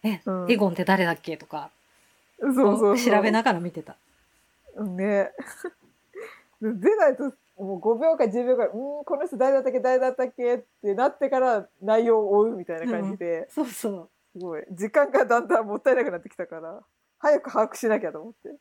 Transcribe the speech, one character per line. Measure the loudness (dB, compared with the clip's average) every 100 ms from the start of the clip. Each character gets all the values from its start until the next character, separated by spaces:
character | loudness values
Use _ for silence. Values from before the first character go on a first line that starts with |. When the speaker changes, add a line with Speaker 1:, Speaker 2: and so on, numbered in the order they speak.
Speaker 1:
「え、 | -4 -4 -6
Speaker 2:
う | -6 0
ん。 |
Speaker 1:
エ | 2
ゴ | 2
ン |
っ | 0
て | 2
誰 | 2 2
だ |
っ | -2
け？」 | -8 -12
と | -12
か、 | -14 -14 _ _ _ _ _ _ _
Speaker 2:
そ | -2
う |
そ | 4 4
う | 4
そ |
う。 |
Speaker 1:
こ | 4
う | 4
調 | 4 4
べ | 4
な | 2
が | 0
ら | -2
見 | -4
て | -10
た。 | -16 -20 _ _ _ _ _ _ -20 -10
Speaker 2:
ね。 | -8 -4 0 0 0 -6
<laughs> | -18 -14 -14 _ _ _ _ -20 -20 -20 _ _
で | -6 0 2 4
な | 4
い | 2
と、 | -6 -8 _ -12
も | -8 -4
う |
五 | 0 2
秒 | 2 2
か | 2
十 | 0
秒 | 0 2
か、 | 0
「う |
ー | -2 -8 -10
ん、 | -6
こ | -4
の | -4
人 | 0
誰 | 2
だ | 2
っ |
た | 0
っ |
け？ | 0
誰 | 2 2
だ | 0
っ | -2
た |
っ | -6 -2
け？」 | -2 -2
っ | -4 _
て | -4
な | 0 0
っ | 0
て | -2
か | 2
ら | 2 0 -4 _
内 | 0 2 4
容 | 4
を | 4
追 | 4
う | 4 0
み | -8
た | -6
い | -4
な |
感 | -4 -4
じ | -6
で。 | -4 -4
Speaker 1:
う |
ん。 | -6
そ | -6
う | -6
そ | -4 -8
う。 | -8 -14 _ _
Speaker 2:
す | -12
ご | -8 -8
い。 | -10
時 | -8 0
間 | 2 4
が | 2 4
だ | 2
ん | 2
だ | 0
ん | 0
も | -2
っ |
た | 2
い | 2
な |
く | 0
な | -6
っ |
て | -12
き | -12
た | -12
か | -12
ら、 | -14 -18 _ _ _ _
早 | 2 2
く | 0
把 | 0 0
握 | -2
し | 0
な | 0
き | -2
ゃ |
と | -10
思 | -16
っ |
て。 | _ -18 -18